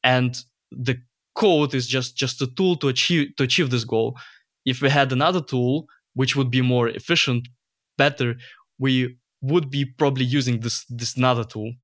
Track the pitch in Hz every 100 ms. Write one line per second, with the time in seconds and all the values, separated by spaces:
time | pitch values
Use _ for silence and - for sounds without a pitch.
0 | 127 127 127 120 - _ _ 131 123 123
1 | _ _ _ - 214 156 147 135 120 131
2 | 127 - 131 - 131 127 190 175 139 127
3 | - 170 143 - 131 - 143 123 110 110
4 | 117 131 - - _ _ - 127 139 143
5 | 135 127 156 185 147 131 123 147 - _
6 | _ 123 131 139 127 127 127 123 117 -
7 | - 170 - 120 120 _ _ _ _ -
8 | 143 143 123 120 - - _ - 131 127
9 | 123 127 _ _ 131 170 143 139 135 -
10 | 143 131 127 143 127 117 113 - - 120
11 | 117 127 127 120 113 113 110 123